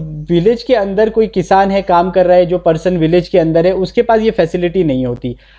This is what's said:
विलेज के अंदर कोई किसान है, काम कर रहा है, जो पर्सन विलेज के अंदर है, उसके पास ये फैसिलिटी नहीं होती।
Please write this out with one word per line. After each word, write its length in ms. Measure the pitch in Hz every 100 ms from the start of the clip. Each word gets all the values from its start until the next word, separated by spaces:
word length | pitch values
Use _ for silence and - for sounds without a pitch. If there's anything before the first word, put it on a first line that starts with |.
| 156 156 151
विलेज 320 | 170 185 240
के 120 | -
अंदर 360 | 233 196 196 220
कोई 160 | 220 220
किसान 440 | 202 180 190 196
है, 120 | 196
काम 280 | 185 175 185
कर 160 | 185 175
रहा 100 | 180
है, 100 | 175
जो 120 | 175
पर्सन 380 | 175 160 180 180
विलेज 320 | 160 175 170
के 100 | 185
अंदर 280 | 160 165 175
है, 60 |
उसके 300 | 185 180 -
पास 180 | 233 226
ये 100 | 220
फैसिलिटी 540 | - 165 180 175 185
नहीं 220 | 160 131 127
होती। 300 | 117 123 120 _